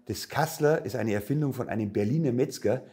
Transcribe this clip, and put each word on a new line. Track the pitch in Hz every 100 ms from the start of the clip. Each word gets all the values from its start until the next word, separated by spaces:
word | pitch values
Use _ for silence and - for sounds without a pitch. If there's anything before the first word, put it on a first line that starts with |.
| -
das | 101 -
Kassler | 131 156 - 147 160 -
ist | 123
eine | 110
Erfindung | 104 104 147 143
von | 123 110
einem | 107 107
Berliner | 107 104 156 143
Metzger, | 120 - - 104 131 -